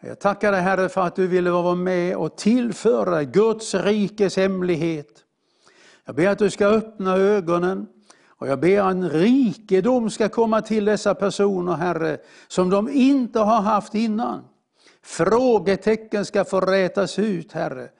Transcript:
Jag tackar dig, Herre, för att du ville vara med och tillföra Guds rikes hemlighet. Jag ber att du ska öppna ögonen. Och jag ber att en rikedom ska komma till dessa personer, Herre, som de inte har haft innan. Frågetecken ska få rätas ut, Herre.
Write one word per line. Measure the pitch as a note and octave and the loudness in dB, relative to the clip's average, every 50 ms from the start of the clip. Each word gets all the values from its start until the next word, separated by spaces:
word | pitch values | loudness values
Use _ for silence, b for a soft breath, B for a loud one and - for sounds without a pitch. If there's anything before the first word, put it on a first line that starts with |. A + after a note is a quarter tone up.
Jag | - - A#2+ - | -16 -14 -12 -4
tackar | - G3+ G3+ G3+ G#3+ G#3 G3 | -2 -2 0 0 0 0 0
dig, | F#3 | 0
Herre, | F3 F#3+ F#3+ F#3 F#3 F3+ | 0 0 0 0 0 -2
för | - F#3+ | 0 -2
att | F#3 F3 - | -2 -2 -2
du | F#3+ F#3 | -2 -2
ville | F3+ F#3 F3+ F3+ F3+ | 0 0 0 0 0
vara | F3 F3 E3+ F3 F3 | 0 0 0 0 -2
med | F3+ F3+ F#3 F#3 F3 F3 F3+ G3 | -2 -2 -2 -2 -2 -2 -2 -2
och | F#3+ F3 D#3 - | -4 -4 -6 -6
tillföra | - - G#3 A#3+ B3+ A#3+ A#3 F3 - - A3 B3 A#3 G3+ F#3 F3 D#3 D3 | -2 0 2 2 2 0 -2 -6 -2 0 0 2 2 0 0 0 -2 -2
Guds | B2 A#2 F#3+ A3 A3+ G#3+ A3 - - - | 0 2 2 2 2 0 -2 -6 -6 -4
rikes | F#3 E3+ G3+ G#3+ G#3+ G3+ F3+ - - G3+ F3 - | -2 0 0 0 0 -2 -2 -2 -2 -2 0 2
hemlighet. | F#3+ F#3+ G3 F#3+ F#3 F3+ F3+ E3+ C#3+ E3 E3 D#3+ D3 D3 - _ _ _ _ _ _ b b b b b b b b b b b b b | 0 0 0 0 -2 -2 -2 -2 -2 -2 -4 -4 -6 -10 -14 _ _ _ _ _ _ b b b b b b b b b b b b b
Jag | - A#2 | -8 -2
ber | C3 F3 G3+ | 0 0 0
att | G3 G3 | 2 2
du | G#3+ F#3 | 0 -2
ska | - - G3+ | 0 2 2
öppna | G3+ A3 A3 A3 A3 - - F#3+ F#3+ F#3 | 4 4 2 0 -4 -8 -6 -4 0 2
ögonen. | F#3+ G3 G3+ G#3+ G3+ E3+ D#3+ E3+ F3 F3 F#3 F#3+ G3 G#3+ - _ _ b b b b b b | 2 2 2 2 0 0 0 0 0 0 -2 -4 -6 -8 -12 _ _ b b b b b b
Och | b b B2 B2+ | b b -6 -4
jag | C3+ C3 | -2 0
ber | D#3 F3+ G3 G3+ | 2 2 4 4
att | G3 F#3+ | 2 2
en | F#3 F#3 F3+ D#3+ | 0 0 -2 -2
rikedom | C#3 D#3 F3+ A#3 B3+ C#4 C4 G3+ - - - - F#3+ F#3 F3+ A#3+ B3+ B3 A3+ G3+ | 0 2 4 4 4 4 4 2 0 -4 -2 0 0 2 2 2 2 2 0 -2
ska | - - A3 G3+ | -2 -2 -2 -2
komma | - A#3 A3+ A3 A3 A3 G#3+ | 0 0 0 2 2 0 0
till | - A3 A3 G3+ | 0 -2 0 2
dessa | G#3 G#3 - - G#3 F#3 | 2 0 0 0 -2 -2
personer, | - G3+ G3 - - G3+ G3+ G3 F3+ F3 F3+ E3+ | 0 -2 -4 0 0 0 0 0 -2 -2 -2 -4
Herre, | C#3+ F3+ F3+ E3 D#3+ D#3+ D#3 D3 B2+ B B B B B B | -2 -2 -4 -2 -2 -2 -4 -4 -6 B B B B B B
som | - F#3 F#3 F3+ | -2 0 0 2
de | G3 G3+ G#3+ C#4 | 2 0 0 0
inte | C#4 C#4 B3 C4+ C#4+ C4+ B3 G#3 - A3+ | 2 4 4 4 4 2 0 0 0 0
har | G#3 G#3 A3+ A3+ | 2 2 2 2
haft | F#3+ G#3+ G#3+ G3+ G#3 - - | 2 2 0 0 -2 -2 -4
innan. | G#3 A#3 A3 G#3 G#3+ A#3+ A#3+ G3+ - B2+ - _ _ _ _ b b b b b b _ | -2 -2 -2 -2 -4 -4 -6 -8 -10 -14 -18 _ _ _ _ b b b b b b _
Frågetecken | - - - E3 F#3+ G#3+ A#3+ C4 B3+ A3+ G3+ E3 G3 F#3+ F#3 - G#3+ A3 G#3+ A3 - - G#3 F#3+ | -12 -4 -2 0 2 2 2 4 4 2 2 2 0 -2 0 0 0 -2 -2 -2 -4 -4 -4 -4
ska | - - G3+ F3+ | -2 -2 -2 -2
få | - G3 F#3+ | 0 -2 -2
rätas | F#3 F#3+ F#3+ G3 F#3 F3 F#3 G3+ F#3+ - - F#3 | 0 2 2 0 0 0 0 -2 -4 -2 -2 -4
ut, | G#3 A3+ F#3+ E3 D#3 - - | -2 -2 -4 -4 -8 -10 -8
Herre. | D#3+ E3+ D#3 C#3 B2+ A#2+ - b b | -8 -6 -6 -8 -10 -14 -16 b b